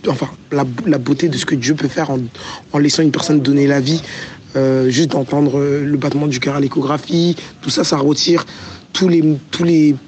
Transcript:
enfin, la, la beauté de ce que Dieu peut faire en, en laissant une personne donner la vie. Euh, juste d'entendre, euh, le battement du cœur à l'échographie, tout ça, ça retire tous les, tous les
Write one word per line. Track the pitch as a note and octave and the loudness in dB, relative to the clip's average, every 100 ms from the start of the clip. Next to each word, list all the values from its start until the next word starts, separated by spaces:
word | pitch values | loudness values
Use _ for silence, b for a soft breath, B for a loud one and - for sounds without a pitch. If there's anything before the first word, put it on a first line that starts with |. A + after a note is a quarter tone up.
| - | -2
enfin, | C3+ C#3 - - | -4 -6 -10 -6
la, | C#3+ C3 A#2+ C#3 | -2 -2 -4 0
la | D3 | 0
beauté | B2 C#3+ E3+ | 0 0 0
de | C3 | -2
ce | - | -2
que | |
Dieu | D3 A#2+ | -2 0
peut | D3+ C3 | -2 -2
faire | E3 D3 | -4 -2
en, | C3 A#2 B B B - | -4 -4 B B B -6
en | D3 | 0
laissant | D3 - | 2 4
une | D#3+ | 2
personne | D3+ - D3+ | 2 2 2
donner | C3+ C#3+ C#3 | 4 4 4
la | C#3+ | 2
vie. | C3 E3 B B B B - C3+ | 0 -2 B B B B -8 0
Euh, | C3+ C3 B2+ | 2 2 2
juste | B2+ D#3+ | 2 0
d'entendre, | C#3+ C3+ C#3+ D3 C#3 | 0 -2 2 2 2
euh, | C#3+ C#3+ | 0 0
le | C#3+ D3 | 0 -2
battement | C#3+ C#3+ D3 | 0 0 -2
du | B2+ | -2
cœur | C3+ C#3 | -2 -2
à | |
l'échographie, | C#3 D#3+ C3+ D3 - E3+ F3 E3 B - | -2 0 -2 -2 0 0 2 0 B -10
tout | D#3 | -6
ça, | - | -2
ça | E3+ D3+ | 0 0
retire | C#3 D3 - E3+ - B B B B | 2 2 2 0 -2 B B B B
tous | - F#3 | 0 2
les, | E3+ D#3 C#3+ - | 4 4 0 -4
tous | - | -2
les | E3+ E3 D3+ C3+ | 2 4 4 2